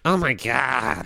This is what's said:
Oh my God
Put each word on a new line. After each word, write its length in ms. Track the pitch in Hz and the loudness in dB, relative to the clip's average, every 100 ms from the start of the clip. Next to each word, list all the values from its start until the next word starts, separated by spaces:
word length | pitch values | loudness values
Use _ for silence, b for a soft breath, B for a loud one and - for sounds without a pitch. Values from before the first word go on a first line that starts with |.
Oh 120 | 160 185 | 2 2
my 180 | 160 | 2
God 720 | 113 113 120 135 131 110 73 | -2 -2 0 0 0 -2 -4